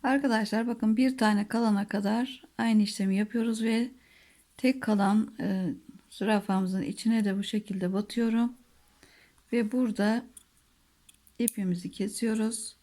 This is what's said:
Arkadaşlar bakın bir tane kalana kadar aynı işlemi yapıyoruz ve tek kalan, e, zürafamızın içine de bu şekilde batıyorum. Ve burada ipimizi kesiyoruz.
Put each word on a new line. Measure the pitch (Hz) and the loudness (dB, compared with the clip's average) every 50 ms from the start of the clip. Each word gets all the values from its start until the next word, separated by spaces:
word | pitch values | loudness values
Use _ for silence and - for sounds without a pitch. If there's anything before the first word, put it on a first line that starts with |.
| - | 0
Arkadaşlar | 262 269 277 277 269 233 220 214 208 - 220 233 | 2 0 2 2 2 2 2 0 0 0 0 0
bakın | 240 233 226 - 214 220 | 0 -2 0 2 2 4
bir | 220 262 262 262 262 | 4 4 2 2 2
tane | 233 214 208 202 208 208 | 2 2 4 2 0 0
kalana | - 226 233 226 208 202 202 208 | 0 0 2 2 2 2 0 -2
kadar | - 208 202 202 214 233 254 262 - - - - _ - | -4 -2 0 0 0 0 -2 -4 -6 -14 -20 -20 _ -4
aynı | 226 226 226 214 208 | 0 2 4 4 2
işlemi | 202 - - 202 190 190 | 2 0 -2 -2 0 2
yapıyoruz | 196 214 214 - 233 226 233 226 220 220 | 0 0 -2 -2 -2 -2 -2 -2 -2 0
ve | 226 226 226 240 254 - - _ _ - - - _ _ _ _ _ _ | 0 0 0 0 -2 -6 -16 _ _ -20 -20 -20 _ _ _ _ _ _
tek | - - 254 269 262 254 | 0 2 2 2 2 0
kalan, | - 214 202 202 196 202 214 220 220 - - | 0 2 2 4 4 4 2 2 0 -6 -6
e, | - 202 196 185 185 170 151 - - - - - _ _ | -4 -2 -2 -2 -2 -4 -4 -6 -10 -20 -20 -20 _ _
zürafamızın | - - 196 208 220 208 202 - 196 190 190 185 190 190 - | -10 -4 0 0 0 0 2 0 0 0 0 0 -2 -2 -4
içine | - 214 - - 220 226 226 214 | -4 -6 -4 0 0 2 2 2
de | 202 190 202 | 0 0 -2
bu | 202 | -4
şekilde | - - 214 214 - 196 190 185 180 190 | -4 -4 -6 -4 -4 -6 -4 -2 -2 -2
batıyorum. | 196 208 - - 233 233 226 226 226 233 240 240 - _ _ _ _ _ _ _ _ - - _ - _ _ _ _ _ _ - | -2 -4 -4 -2 -2 0 0 2 2 0 0 -2 -8 _ _ _ _ _ _ _ _ -20 -20 _ -20 _ _ _ _ _ _ -2
Ve | 240 233 214 233 | 0 0 0 0
burada | 254 254 233 208 - 202 208 220 240 240 - _ - - _ _ _ _ _ _ _ _ _ _ _ _ _ - _ _ _ _ _ | 0 0 0 0 0 0 2 0 0 -4 -8 _ -20 -20 _ _ _ _ _ _ _ _ _ _ _ _ _ -20 _ _ _ _ _
ipimizi | 233 226 - - 196 185 180 175 180 - | -2 -2 -2 -2 -4 -4 -4 -4 -6 -12
kesiyoruz. | - - 202 202 202 - - 226 220 220 214 220 233 - - - - _ | -8 -8 -8 -8 -6 -6 -4 -4 -2 -2 -4 -4 -6 -8 -12 -14 -16 _